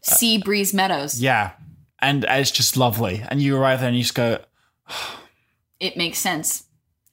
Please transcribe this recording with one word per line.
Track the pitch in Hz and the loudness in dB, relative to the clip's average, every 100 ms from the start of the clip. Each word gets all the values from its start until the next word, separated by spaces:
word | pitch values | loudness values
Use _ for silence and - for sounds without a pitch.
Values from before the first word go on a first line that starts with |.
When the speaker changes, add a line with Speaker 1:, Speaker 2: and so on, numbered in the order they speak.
Speaker 1:
Sea | - - 233 220 | 2 2 4 2
Breeze | 185 208 196 | 0 0 0
Meadows. | 196 190 165 143 120 | 0 0 0 -4 -2
Speaker 2:
Yeah. | 131 120 101 - - - _ _ | 2 2 0 -6 -20 -20 _ _
And | 131 143 - | 0 2 2
it's | 135 135 | 0 0
just | - 123 127 | 0 0 2
lovely. | 127 107 110 90 110 | 2 2 -2 -4 -4
And | 139 | -2
you | 139 135 | 0 2
arrive | 135 131 | 2 2
there | 123 | 2
and | 120 | 0
you | |
just | 117 | 0
go, | - 117 113 - _ _ _ _ | 0 0 0 -6 _ _ _ _
<sighs> | - - - - _ _ _ _ _ | -12 -12 -14 -20 _ _ _ _ _
Speaker 1:
It | 185 175 | -8 -4
makes | 170 165 | -4 -2
sense. | 196 165 165 - - _ _ _ _ | -4 -2 -4 -6 -10 _ _ _ _